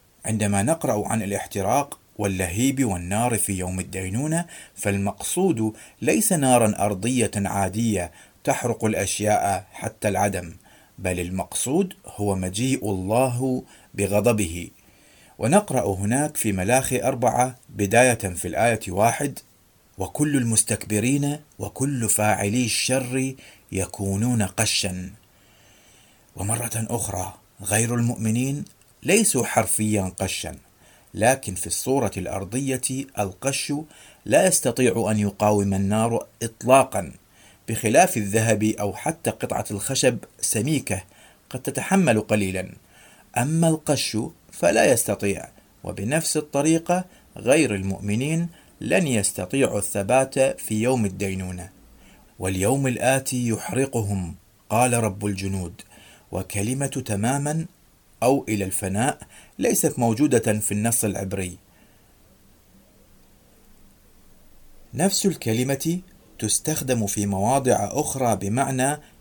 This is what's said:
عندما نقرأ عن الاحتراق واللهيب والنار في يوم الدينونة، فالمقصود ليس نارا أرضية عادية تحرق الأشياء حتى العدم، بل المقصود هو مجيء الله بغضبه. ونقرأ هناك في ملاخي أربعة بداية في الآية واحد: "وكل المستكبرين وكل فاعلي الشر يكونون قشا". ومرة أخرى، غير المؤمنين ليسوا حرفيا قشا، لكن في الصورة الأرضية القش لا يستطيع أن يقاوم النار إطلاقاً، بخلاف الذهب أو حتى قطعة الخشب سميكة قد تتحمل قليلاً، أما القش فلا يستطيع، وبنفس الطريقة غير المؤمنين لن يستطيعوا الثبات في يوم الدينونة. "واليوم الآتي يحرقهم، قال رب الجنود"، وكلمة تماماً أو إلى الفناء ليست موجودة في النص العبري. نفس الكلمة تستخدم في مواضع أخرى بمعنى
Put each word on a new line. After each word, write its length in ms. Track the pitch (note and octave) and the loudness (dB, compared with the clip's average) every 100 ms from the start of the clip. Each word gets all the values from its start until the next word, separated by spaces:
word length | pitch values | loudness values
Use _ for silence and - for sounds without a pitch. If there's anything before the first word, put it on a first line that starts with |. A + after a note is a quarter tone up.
| _ _ - | _ _ -4
عندما 380 | A2 G#2 G2+ | -2 2 2
نقرأ 440 | A2 E3 C3+ G#2+ G2+ | 2 0 0 -2 0
عن 140 | A2+ | -2
الاحتراق 760 | G2 G2 - G2+ F#2+ C3 C#3 - _ - | -2 -4 -4 -4 0 0 0 -10 _ -4
واللهيب 680 | G2+ F#2 F2+ G2 C3+ C3 B2 | -2 0 -2 0 0 2 0
والنار 520 | F2+ F2 G#2 A#2+ A2 | -2 -2 -2 0 0
في 160 | - | -2
يوم 260 | F#2+ F2+ F#2 | -2 -4 -4
الدينونة، 680 | F2 F#2+ F#2 A2 D3+ E3 F3 - - - | -6 -6 -4 -2 0 -2 -2 -12 -20 -4
فالمقصود 1000 | G#2 G2 G2 - - E3+ F#3+ A#2 A2 - - - | -2 0 -2 -4 -4 0 2 2 -2 -4 -18 -4
ليس 320 | B2 A3+ - | 0 2 2
نارا 520 | F3 C3 B2 A2 - G#2 | 2 4 6 4 2 0
أرضية 460 | F#2+ A2 B2+ G#2+ G#2+ | 0 -2 0 0 0
عادية 760 | G2 G2+ F#2+ G2 A#2 G2 E2+ - - _ | -2 0 -2 0 0 0 -4 -10 -20 _
تحرق 420 | - C3+ A#2+ A2 A2+ | -2 -2 -2 0 0
الأشياء 800 | F#2 G2 - G#2 G#2 G2+ F#2+ - | 0 -2 -2 2 2 2 -2 -6
حتى 360 | - A2+ - G#2+ | -10 -10 -4 -2
العدم، 460 | F#2 G2+ F#2+ F2 D#2+ - - _ - | 2 0 0 -8 -16 -20 -20 _ -6
بل 200 | F#2 F2+ | -4 -2
المقصود 720 | F2 F#2+ F2+ - - D#3 F#3+ - - | -2 -4 -4 -6 0 0 0 -4 -18
هو 300 | - G2+ F#2+ | -4 -2 0
مجيء 560 | F#2 F#2 C3 C3 G#2 | -2 -2 -2 -2 -2
الله 720 | F#2+ F#2 A2+ C3 B2 C3 B2+ - - - | -4 0 2 2 0 -2 -4 -6 -20 -14
بغضبه. 760 | - G2 G#2 G#2+ G#2+ F2+ E2+ E2+ - _ _ _ - - - | -4 0 2 4 2 0 -4 -12 -16 _ _ _ -20 -20 -4
ونقرأ 560 | A2+ F#3+ G#3 C3 G2 F#2 | 2 2 4 0 0 -2
هناك 420 | G2+ B2+ D3+ - | 0 0 0 -2
في 140 | A2 | -2
ملاخي 520 | F#2+ F#2 B2+ B2+ B2+ | 0 2 2 2 0
أربعة 520 | A#2+ C3 A#2+ - B2+ - _ | 0 0 0 2 0 -4 _
بداية 440 | - G2+ A2+ B2+ | -4 4 6 6
في 340 | A#2 G2 F2 F#2 | 4 -2 -6 -4
الآية 320 | - A#2 A2 - | 0 2 0 -2
واحد: 520 | F#2 A2+ - C#3+ - - _ _ _ _ - | 2 2 2 -4 -8 -18 _ _ _ _ -10
"وكل 400 | F#2 - D3+ C#3 | -8 -2 0 2
المستكبرين 1000 | A#2 A2 - A2 - G#2 A#2+ C#3 C#3+ D3 - - | 2 0 0 -2 0 0 2 2 0 -4 -10 -12
وكل 500 | G#2 - C3+ C3+ A2 | -12 -4 -4 -2 0
فاعلي 560 | - G#2+ G2+ G2+ A#2+ A#2+ | 2 2 2 0 0 0
الشر 680 | - - C3 B2 C3 C3 C3+ - - - | -2 0 -2 -2 -4 -4 -6 -18 -20 -8
يكونون 720 | F#2+ F2+ - G2 G2 A#2+ A#2+ | -4 -4 -4 -2 0 0 0
قشا". 680 | F#2+ - G#2+ - G2 F#2 F2+ - _ _ _ _ _ _ _ _ _ _ _ - | 0 0 0 0 -2 -6 -10 -14 _ _ _ _ _ _ _ _ _ _ _ -8
ومرة 500 | G2 A2+ A#2 A2+ A2 | -4 -4 -4 -6 -4
أخرى، 440 | A#2 G#2 F#2+ F#2 - _ _ | -4 -4 -6 -8 -10 _ _
غير 340 | - G#2+ A2+ A#2+ | -2 0 0 0
المؤمنين 720 | A#2 - A2 A2+ C3 C#3+ - _ _ _ | 0 0 0 0 -2 -4 -8 _ _ _
ليسوا 420 | C3 G3+ G#3+ C3 A2 | 2 2 4 2 2
حرفيا 680 | - G#2 - G#2+ G#2 F#2 F2 | 0 2 0 2 2 0 -4
قشا، 360 | F#2+ - E2 - - _ - - _ | -4 -4 -8 -12 -20 _ -20 -20 _
لكن 420 | - A2+ C3 - F#2 | 0 2 2 -2 -8
في 120 | G2+ | -6
الصورة 440 | - - C3+ G#2+ G2 | -6 -2 0 0 -4
الأرضية 640 | F2+ F#2+ F#2+ B2 C#3 B2+ - C3 C3+ - | -6 -6 -6 -4 -4 -4 -4 -6 -8 -4
القش 540 | G2+ - C3+ C3+ - C#3+ D#3 - - - - | -4 -4 -4 -4 -4 -6 -6 -18 -20 -16 2
لا 220 | C3+ D#3 | 4 4
يستطيع 640 | - C3 A#2 B2 A#2 G#2 | 2 0 2 2 2 2
أن 80 | G#2+ | 2
يقاوم 540 | G#2 - G#2 G#2 G2 | 0 2 2 4 2
النار 520 | G2 G2 G#2+ A2 A#2 - _ | 2 2 2 2 0 -4 _
إطلاقاً، 680 | A#2 - A2+ C3+ A#2+ G#2 F2+ - _ _ - _ - | -10 -6 6 6 6 -2 -4 -12 _ _ -20 _ -8
بخلاف 480 | A2+ A2 C3+ F#3 A#2 | -2 4 6 6 2
الذهب 460 | G2+ A2 A2+ G#2 | 0 0 2 2
أو 300 | G#2+ - G#2 | 2 0 -4
حتى 360 | - - D#3+ A#2+ | -4 -6 -2 -4
قطعة 360 | - B2 B2 G#2 | -4 -4 -4 -4
الخشب 460 | G2+ - C3+ C3 A#2 - - | -6 -4 2 2 2 -8 -8
سميكة 600 | - - C3+ D3+ - G2 - - - _ _ | -2 0 0 0 0 -6 -6 -20 -20 _ _
قد 120 | B2+ | -8
تتحمل 600 | - C3 - F#3+ E3 G#2+ | -6 -6 0 2 4 2
قليلاً، 480 | - G#2+ F#2+ F#2 F2+ - _ - - - _ - | 2 0 2 -2 -6 -12 _ -20 -20 -20 _ -2
أما 300 | C3 D#3+ E3 | 0 2 2
القش 500 | D#3 - C#3+ - G#2+ C#3 - - | 2 0 -2 0 -4 -4 -10 -20
فلا 400 | - F3 - E3 | 0 2 4 4
يستطيع، 580 | A#2+ - G2+ G2+ - - - _ _ | 4 2 -2 -2 -4 -8 -18 _ _
وبنفس 540 | F2 F#2+ G2+ D#3 - D#3 | -12 -6 -2 0 0 -2
الطريقة 680 | D3+ C#3 D3+ E3 E3 F3+ F3+ - - - | -2 0 2 2 2 -2 -2 -16 -20 -6
غير 380 | G#2+ D3+ C3 G2+ | 2 4 4 0
المؤمنين 720 | F#2+ F#2+ G#2 G#2+ C#3+ E3 E3+ - - _ | -2 -4 -2 -2 0 -2 -4 -8 -20 _
لن 260 | - F#3 D#3+ | 0 2 2
يستطيعوا 720 | A#2 - - F#2 C#3 B2 G#2+ | 2 0 -4 -4 2 2 2
الثبات 640 | - G#2 G2 C3 C3 - | -2 -4 2 2 2 2
في 420 | C3+ - - G#2+ | 0 0 -4 0
يوم 240 | A#2 C3 G#2 | 2 2 0
الدينونة. 640 | F#2+ G2 F#2+ F#2 F2+ F2 - - - - - - - | -2 -4 -4 -6 -8 -12 -18 -20 -20 -20 -20 -20 -6
"واليوم 480 | F#2 F#2 G2+ C#3 C3+ | -4 0 2 2 0
الآتي 600 | A#2+ A#2+ C3+ C3+ B2+ A#2+ | 0 0 0 0 -2 0
يحرقهم، 880 | G#2+ - B2+ C3+ A#2 G2+ G2 F2 E2 _ _ _ | -2 -2 -2 0 0 0 -2 -2 -8 _ _ _
قال 240 | A2 B2+ | 2 4
رب 320 | A#2 A2+ G2 G#2 | 4 0 -2 -4
الجنود"، 560 | F#2+ G2 F#2+ F2 G2+ - - - - _ | -2 -4 -4 -6 -12 -20 -20 -20 -20 _
وكلمة 540 | F#2 F#2 G#2 G#2 C3 C3+ | -8 -6 -4 -4 -2 -4
تماماً 800 | - B2+ G2+ A2+ C#3 C#3+ D#3+ E3 - _ _ _ _ | -6 -4 -2 0 0 -2 -2 -6 -12 _ _ _ _
أو 220 | A#2+ C#3 - | 2 2 2
إلى 160 | G#2 F#2+ | -2 -2
الفناء 540 | - F#2+ G2 C3+ - - - - - | -2 -2 0 0 -2 -14 -20 -20 -2
ليست 400 | - - - - | 0 2 0 2
موجودة 600 | A#2 A2 D3 A#2+ A2+ G#2+ | 0 2 4 4 2 0
في 120 | - | -2
النص 320 | G2+ A2+ A2+ | -2 0 0
العبري. 540 | G#2+ F#2+ G2 G2 F#2 F2+ _ _ _ _ _ _ _ _ _ _ _ - _ _ _ - - _ _ _ - - - _ _ - - - - - - - - | 0 -2 -4 -4 -6 -10 _ _ _ _ _ _ _ _ _ _ _ -20 _ _ _ -20 -20 _ _ _ -20 -20 -20 _ _ -20 -20 -20 -20 -20 -20 -20 -12
نفس 320 | A#2 F#3+ - G3 | 0 0 2 0
الكلمة 720 | D#3 A3+ A2 B2+ C3+ D#3+ F3 - - - - | 0 0 0 0 -2 -2 -4 -6 -20 -20 -6
تستخدم 680 | G#2 - - D#3 C3+ A#2+ G2+ | -2 -2 -2 -4 0 0 0
في 180 | - G2+ | -2 -2
مواضع 640 | F#2+ G#2 C3+ B2 G#2 G2+ | 0 2 2 2 2 2
أخرى 440 | C#3 D3 C3+ B2 G2+ | -2 -2 0 0 0
بمعنى 640 | G2 A#2 C3+ C3 C3 D3+ - - | 0 0 0 0 0 -2 -8 -20